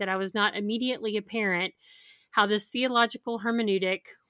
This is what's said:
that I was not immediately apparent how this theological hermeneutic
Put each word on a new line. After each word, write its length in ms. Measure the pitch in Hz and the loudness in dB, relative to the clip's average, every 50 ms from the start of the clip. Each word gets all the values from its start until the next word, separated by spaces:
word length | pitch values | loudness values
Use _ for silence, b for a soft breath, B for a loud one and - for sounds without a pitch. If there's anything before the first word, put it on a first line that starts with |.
that 80 | 202 190 | -4 -2
I 80 | 190 | -2
was 180 | 190 196 190 196 | -2 -2 -2 0
not 220 | 214 202 208 196 | 0 0 0 0
immediately 600 | 202 202 208 220 226 247 254 247 - 220 214 208 | -2 -4 -2 -2 -2 -2 -2 -2 -2 -4 -4 -4
apparent 580 | 208 202 196 220 226 214 196 180 175 185 185 - b b b b b b b b b b b | -4 -4 -4 -4 -2 0 0 0 0 -2 -4 -6 b b b b b b b b b b b
how 160 | - 233 208 | 2 2 4
this 220 | 202 208 208 208 - | 4 2 0 -2 -4
theological 720 | - 247 254 254 247 233 - - - 226 - 247 233 226 | -2 0 0 2 4 4 4 2 0 -6 -6 -6 -6 -2
hermeneutic 640 | 202 233 233 233 226 208 190 190 190 185 190 - - - - _ _ | -2 -2 0 0 2 2 0 2 0 0 -2 -4 -6 -16 -20 _ _